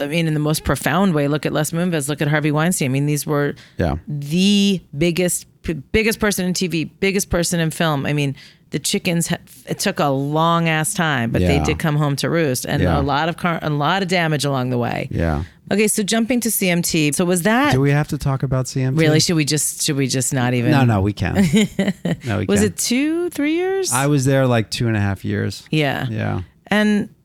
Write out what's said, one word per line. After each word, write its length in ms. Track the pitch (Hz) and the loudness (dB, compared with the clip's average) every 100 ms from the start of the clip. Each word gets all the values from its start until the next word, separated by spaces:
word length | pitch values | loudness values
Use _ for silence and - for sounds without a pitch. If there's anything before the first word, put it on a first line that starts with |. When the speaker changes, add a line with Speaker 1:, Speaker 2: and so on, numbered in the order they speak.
Speaker 1:
I 60 | 143 | -4
mean, 200 | 170 160 | -2 0
in 80 | |
the 60 | 151 | 0
most 240 | 151 151 | 0 0
profound 500 | - 135 143 165 196 | -2 -2 0 2 2
way, 140 | 151 143 | 2 0
look 180 | 151 - | 0 -2
at 60 | |
Les 180 | 147 151 | -2 -2
Moonves, 380 | 165 180 160 139 | -2 -2 -2 -2
look 120 | 151 | -2
at 60 | 147 | 0
Harvey 220 | 151 151 | 0 2
Weinstein. 400 | 151 170 175 139 | 2 0 0 0
I 20 | |
mean, 140 | 135 147 | 0 0
these 180 | 147 151 | -2 -2
were 280 | 147 143 156 - - | -2 -2 -4 -10 -2
Speaker 2:
Yeah. 180 | 85 78 - | -2 -2 -6
Speaker 1:
the 720 | 147 143 170 196 202 202 180 - 143 | -8 -2 2 4 4 2 0 -4 -2
biggest, 500 | 175 170 180 - - _ | 0 0 0 -2 -10 _
p-, 120 | - | -8
biggest 440 | 156 - 220 220 - | -8 -2 0 0 0
person 260 | 214 190 180 | 0 0 -2
in 80 | |
T 120 | 170 185 | -2 -2
V, 180 | 165 | -2
biggest 460 | 143 - 196 190 - | -4 -2 0 0 0
person 300 | 175 165 170 | 0 0 0
in 100 | 160 | 0
film. 340 | - 165 143 | 0 0 0
I 80 | - | 0
mean, 220 | 147 139 135 - - _ | 0 -2 -4 -14 -20 _
the 100 | 156 | -8
chickens, 480 | - 202 185 170 - | -4 -2 0 -2 -2
ha-, 80 | 175 - - - | -4 -8 -16 -10
it 120 | - | -4
took 220 | 208 180 | -2 0
a 80 | 147 | 0
long 600 | 135 139 156 165 170 165 | 0 0 0 2 2 0
ass 240 | 156 151 | 0 -2
time, 380 | - 160 135 117 | -2 -2 0 0
but 100 | 120 | 0
they 140 | 90 - | 2 2
Speaker 2:
Yeah. 60 | |
Speaker 1:
did 140 | 76 151 | 0 0
come 160 | 165 | 0
home 220 | 147 147 139 | 0 0 0
to 120 | 147 | -2
roost, 380 | 165 151 127 - | 0 0 -2 -2
and 160 | 143 | 0
Speaker 2:
Yeah. 160 | - 143 | 2 2
Speaker 1:
a 20 | |
lot 280 | 139 139 165 | 0 0 -2
of 80 | 160 | -2
car-, 240 | 180 165 | -4 -2
a 80 | 156 | -2
lot 320 | 147 143 190 | -2 0 0
of 60 | 185 | 0
damage 360 | 180 160 147 | 0 0 0
along 260 | 143 135 127 | 0 -2 -2
the 80 | 123 | -2
way. 280 | 117 - - | -2 -4 -4
Speaker 2:
Yeah. 320 | - 82 73 87 - - | -2 0 0 -4 -10 -4
Speaker 1:
Okay, 160 | 196 214 | 0 0
so 160 | - | 0
jumping 380 | 190 220 226 240 | 0 0 0 0
to 100 | 220 | 0
C 180 | - 185 | 0 2
M 140 | 170 | 2
T. 300 | 170 165 147 | 2 2 2
So 120 | 143 | 2
was 180 | 175 180 | 0 2
that 320 | 165 233 285 | 2 2 4
Speaker 2:
Do 60 | 131 | 4
we 120 | 139 | 4
have 160 | 147 151 | 2 0
to 100 | 147 | -2
talk 240 | 143 135 | -2 -2
about 240 | 135 131 127 | -2 -2 -2
C 160 | 135 | -2
M 140 | 131 151 | 0 2
T? 40 | |
Speaker 1:
Really? 200 | 156 156 | 4 4
Should 160 | 160 160 | 2 2
we 80 | |
just, 400 | 147 151 - - | 0 0 -2 -4
should 100 | - 139 | -2 0
we 120 | 135 | 0
just 260 | 135 - | 0 0
not 180 | 135 123 | 0 0
even? 200 | 123 120 | 2 4
Speaker 2:
No, 120 | 139 | 4
no, 160 | 123 104 | 4 4
we 120 | 101 | 2
can. 240 | 101 82 185 | 0 0 2
Speaker 1:
<laughs> 880 | 175 196 208 - 196 - - - | 2 2 0 0 -2 -2 -4 -4
Speaker 2:
No, 140 | 120 101 | -2 -2
we 60 | 101 | 0
Speaker 1:
Was 120 | 202 | 2
Speaker 2:
can. 60 | 208 | 2
Speaker 1:
it 60 | - | 0
two, 540 | - 240 302 339 349 | -2 0 0 -2 -4
three 220 | - 285 | -2 -2
years? 380 | 330 370 392 370 | 0 -2 -2 -2
Speaker 2:
I 160 | 123 143 | 0 2
was 160 | 147 | 2
there, 240 | 131 135 127 | 2 2 2
like, 200 | 117 107 | 2 0
two 160 | - 117 | -2 0
and 80 | 107 | 0
a 40 | |
half 240 | 101 98 | 0 -2
years. 380 | 104 101 104 - - | -4 -2 -4 -6 -4
Speaker 1:
Yeah. 380 | 156 139 - 127 | -2 0 -2 -4
Speaker 2:
Yeah. 320 | 110 107 101 90 _ - | -4 -4 -4 -8 _ -2
Speaker 1:
And, 420 | 208 214 208 - - | 0 2 0 -2 -10